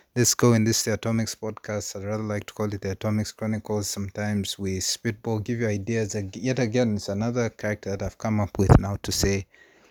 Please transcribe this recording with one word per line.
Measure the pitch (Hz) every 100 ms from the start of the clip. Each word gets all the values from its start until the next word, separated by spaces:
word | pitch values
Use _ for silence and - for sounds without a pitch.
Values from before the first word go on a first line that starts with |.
| _ 123
Let's | 117 -
go | 123
in | 113
this, | 110 110
the | -
Atomics | 104 113 113 110 -
podcast. | 110 110 - 104 - 101
I'd | 98
rather | 107
like | 107 104 -
to |
call | - 107
it | 101
the | 98
Atomics | 95 107 107 107
Chronicles. | - 110 107 - 107 101
Sometimes | - 98 104 104 104 95 -
we | 98 95
spitball, | - - 113 110 - 110
give | 101 117
you | 113
ideas. | 104 98 113 104 107
Ag-, | 95 85
yet | 120 127
again, | 120 120 120 104
it's | -
another | 98 117 120 117
character | - 127 107 -
that | 98
I've | 98 -
come | 113 107
up | 101 -
with | 95 -
now | 98 101
to | -
say, | - 98 98 - _ - _ _